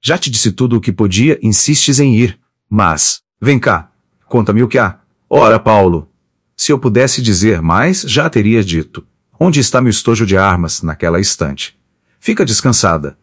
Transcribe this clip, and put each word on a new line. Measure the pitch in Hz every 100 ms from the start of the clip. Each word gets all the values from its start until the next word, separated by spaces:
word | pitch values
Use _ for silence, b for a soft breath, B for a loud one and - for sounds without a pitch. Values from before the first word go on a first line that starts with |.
Já | - 175
te | -
disse | 113 110
tudo | 90 127 117
o |
que | 98
podia, | 95 104 92 135 151
insistes | 113 104 - 151 - 135
em | 143 110
ir. | 120 - _ _ _
Mas, | 107 95 78 - - _ _
vem | 113 139
cá, | - 87 80 _ _ _ _
conta-me | 120 107 104
o | 120
que | 131
há." | 104 - _ _ _
"Ora, | - 117 110
Paulo, | 110 107 95 82 76 _ _ _ _ -
se | -
eu | 143
pudesse | 127 107 131 -
dizer | 117 92 107 92
mais, | 80 90 151 185
já | - 123 160
teria | 123 104 113
dito. | 98 82 78 - - _ _ _
Onde | 180 147
está | 123 127
meu | 127
estojo | 104 - 110
de | 110 95
armas, | 98 90 85 -
naquela | 82 78 85 85
estante? | 98 - 78 69 - _ _ _ _ _
Fica | - 214
descansada. | 139 110 135 110 101 82 71 -